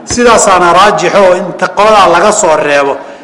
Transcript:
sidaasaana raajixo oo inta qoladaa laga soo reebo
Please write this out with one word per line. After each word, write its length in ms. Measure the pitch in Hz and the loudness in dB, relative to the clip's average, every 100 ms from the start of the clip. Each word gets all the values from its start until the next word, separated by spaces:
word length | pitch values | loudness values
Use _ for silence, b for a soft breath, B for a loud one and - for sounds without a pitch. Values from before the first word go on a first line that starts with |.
sidaasaana 680 | - 240 240 214 208 180 180 | -8 -2 2 2 2 2 2
raajixo 460 | 180 208 - 170 180 | 2 2 0 -2 2
oo 120 | 185 185 | 2 0
inta 320 | 180 - - | -4 -8 -6
qoladaa 400 | - 214 214 175 | 0 2 2 2
laga 200 | 170 208 | 2 0
soo 240 | 208 175 151 | 0 0 0
reebo 400 | 147 143 139 131 B B | 0 0 -2 -4 B B